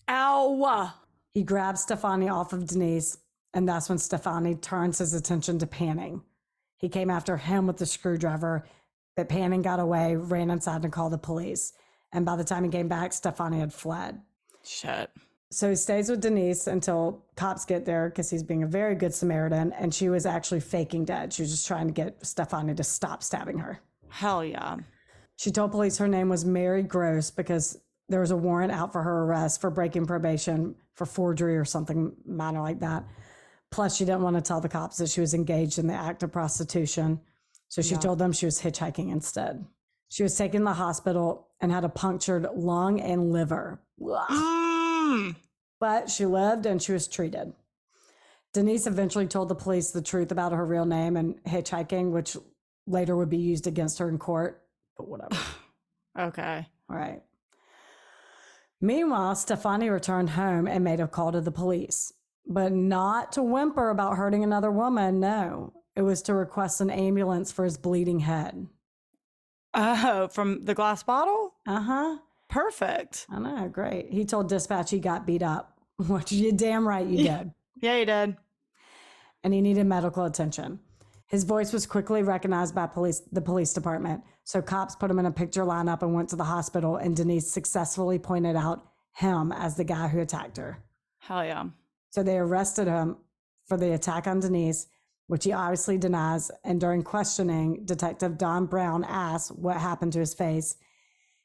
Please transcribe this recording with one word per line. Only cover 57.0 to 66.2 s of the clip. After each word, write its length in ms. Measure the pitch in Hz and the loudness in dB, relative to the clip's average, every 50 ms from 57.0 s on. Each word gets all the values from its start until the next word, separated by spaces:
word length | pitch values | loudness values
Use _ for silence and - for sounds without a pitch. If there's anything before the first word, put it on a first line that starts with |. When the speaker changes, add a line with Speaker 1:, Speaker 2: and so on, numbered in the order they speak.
| 151 - - - - _ _ _ _ _ _ _ _ _ _ - - - - - - - - - - - - - - - - - _ _ _ - | -6 -8 -10 -12 -16 _ _ _ _ _ _ _ _ _ _ -20 -20 -20 -20 -20 -20 -20 -20 -20 -20 -20 -20 -20 -20 -20 -20 -20 _ _ _ -2
Speaker 2:
Meanwhile, 540 | 185 208 247 311 339 311 262 202 190 185 196 | 0 2 2 2 2 2 2 2 0 0 0
Stefani 540 | 196 - - 214 196 - 208 196 208 233 220 | -2 -2 -2 -2 -2 0 0 0 2 2 0
returned 420 | 202 180 185 - 185 180 180 165 | 0 0 0 0 0 0 0 0
home 360 | 151 180 196 190 180 170 170 - | 0 0 0 2 2 2 2 2
and 160 | - 185 180 | 2 2 2
made 160 | 175 165 165 | 2 2 0
a 80 | 165 156 | 0 -2
call 240 | - 175 170 165 170 | -2 -2 -2 0 0
to 80 | 175 | 0
the 100 | 160 170 | 0 -2
police, 640 | 156 - 180 180 180 175 - - - - - - - _ _ _ _ _ _ | -2 -2 0 0 0 0 -2 -2 -4 -4 -4 -6 -10 _ _ _ _ _ _
but 260 | - 175 196 190 190 190 | -4 0 0 2 2 2
not 600 | 185 185 190 185 185 190 196 214 240 - - - | 4 4 4 4 4 2 2 2 0 -2 -2 -2
to 100 | 277 262 | 0 0
whimper 480 | 233 247 269 285 302 294 277 240 220 | 2 2 2 2 2 2 2 2 2
about 260 | 214 196 196 196 196 | 2 2 2 2 2
hurting 280 | 180 196 202 208 208 214 | 2 2 2 2 2 2
another 260 | 208 208 208 202 214 | 2 2 2 2 2
woman. 480 | 202 208 233 254 254 220 196 185 190 190 | 2 2 2 2 2 2 2 4 4 4
No, 520 | 190 196 214 214 185 170 - - - - - - - _ - | 2 2 2 2 0 -2 -4 -6 -8 -10 -14 -18 -20 _ -2
it 60 | 202 196 | 0 2
was 200 | 196 190 190 | 2 2 2